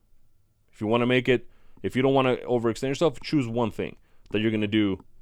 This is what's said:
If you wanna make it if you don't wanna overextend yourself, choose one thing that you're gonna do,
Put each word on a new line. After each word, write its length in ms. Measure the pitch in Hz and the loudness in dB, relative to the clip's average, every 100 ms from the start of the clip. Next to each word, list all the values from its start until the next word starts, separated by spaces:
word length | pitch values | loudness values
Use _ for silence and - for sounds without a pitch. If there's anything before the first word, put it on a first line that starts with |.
| _ - - _ _ _ _ | _ -20 -20 _ _ _ _
If 80 | - | -8
you 60 | 107 | 0
wanna 200 | 117 120 | 0 2
make 220 | 127 123 | 2 2
it 180 | 123 - - - - | 0 0 -18 -20 -10
if 140 | 98 117 | -4 0
you 60 | |
don't 120 | 135 | 2
wanna 220 | 135 131 120 | 4 2 0
overextend 520 | - 123 113 107 135 | 0 0 0 -2 -4
yourself, 320 | 139 165 131 | 0 0 0
choose 280 | - 156 117 | -2 -2 0
one 220 | 117 113 | -2 -2
thing 260 | - 82 - _ - - | -2 -8 -10 _ -20 -6
that 100 | 107 | -2
you're 100 | 110 | 0
gonna 160 | 110 104 | 0 0
do, 380 | 107 101 95 - - | 2 2 -2 -10 -14